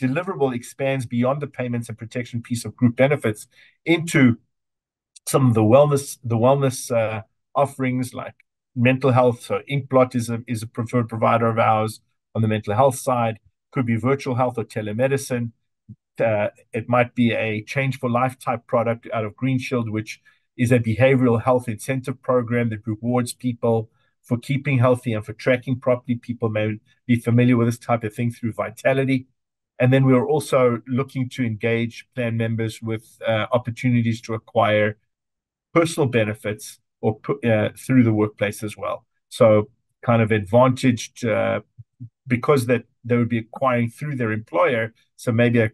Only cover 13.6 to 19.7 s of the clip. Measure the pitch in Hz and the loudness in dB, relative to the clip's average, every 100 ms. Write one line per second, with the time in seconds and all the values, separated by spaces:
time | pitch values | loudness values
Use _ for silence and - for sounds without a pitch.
13.6 | _ 143 117 113 127 139 139 120 127 120 | _ -6 -2 -2 0 -2 -2 -2 -2 -4
14.6 | 107 113 107 107 135 139 - 123 117 - | -8 -8 -6 -2 0 -2 -4 -6 -6 -10
15.6 | _ _ - - _ - 117 104 104 - | _ _ -20 -20 _ -2 0 0 -2 -8
16.6 | _ 113 117 123 120 - 117 104 110 107 | _ -10 0 0 0 0 0 0 -4 -6
17.6 | 107 139 135 127 123 120 127 - - 120 | -6 -4 -4 -4 -2 -2 -2 -4 -8 -8
18.6 | - 120 113 113 - 113 107 - 131 131 | -2 -2 -2 -4 -6 -6 -6 -4 -4 -2
19.6 | 131 | -2